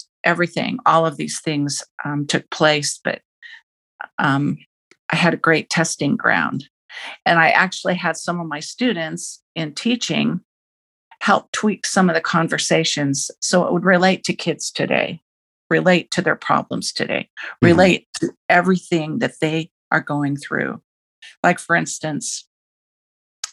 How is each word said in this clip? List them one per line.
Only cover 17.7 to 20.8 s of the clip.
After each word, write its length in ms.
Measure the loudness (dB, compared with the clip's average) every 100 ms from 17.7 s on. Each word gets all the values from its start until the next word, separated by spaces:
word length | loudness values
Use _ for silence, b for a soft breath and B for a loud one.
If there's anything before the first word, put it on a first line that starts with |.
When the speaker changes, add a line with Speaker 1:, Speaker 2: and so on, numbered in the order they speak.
| 6 6 4 -2 -6
Speaker 1:
to 100 | -6 -4 2
everything 720 | 2 4 2 0 -2 -2 -2
that 140 | -4 -2
they 280 | -2 -2 -4 _ _
are 80 | -2
going 380 | -2 -2 -2 -4
through. 440 | -4 -4 -4 -8